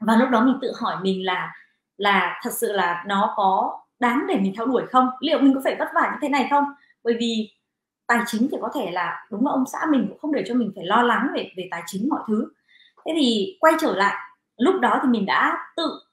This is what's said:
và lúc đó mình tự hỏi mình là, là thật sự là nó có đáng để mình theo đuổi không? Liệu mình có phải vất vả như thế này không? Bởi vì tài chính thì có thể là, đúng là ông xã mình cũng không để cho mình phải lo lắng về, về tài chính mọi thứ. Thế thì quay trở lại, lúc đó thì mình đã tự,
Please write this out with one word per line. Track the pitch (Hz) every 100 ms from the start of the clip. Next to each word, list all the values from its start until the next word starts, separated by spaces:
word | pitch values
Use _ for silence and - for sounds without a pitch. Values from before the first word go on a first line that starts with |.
và | 214 226
lúc | 262
đó | 240
mình | 254 247
tự | 240 -
hỏi | 220 165
mình | 190 190 185
là, | 180 165 - _ _ _ -
là | 202 196 175 -
thật | 240
sự | - 220
là | 202 175 170 196
nó | 196 214 -
có | 190 196 302 - _ -
đáng | 240 247 392
để | 311
mình | 196 208
theo | 233
đuổi | 240 170
không? | 254 254 -
Liệu | 311 285
mình | 277
có | 269
phải | - -
vất | 294
vả | 330 226
như | 196
thế | 294
này | 277 233
không? | 285 285 - _ _
Bởi | 233 226
vì | 233 220 214 _ _ _ _ _ -
tài | 233 214
chính | 214 269
thì | 262
có | 214
thể | 294 196
là, | 180 170 165 -
đúng | 202 277
là |
ông | 277 254
xã | - 320
mình | 277 196
cũng | -
không | 302
để | 277 185
cho |
mình | 247 214 196
phải | 170
lo | 220
lắng | 240 214 262
về, | 330 - 180
về | 170
tài | 170 170
chính | 190 254
mọi | 294 -
thứ. | 214 311 _ _ _ _ _ -
Thế | 330
thì | 254 220 190 -
quay | 320 320
trở | 294 185
lại, | 202 - - _ _ -
lúc | 262 -
đó | 240 233
thì | 285
mình | 226 190
đã | 147 277 339 - -
tự, | 320 - _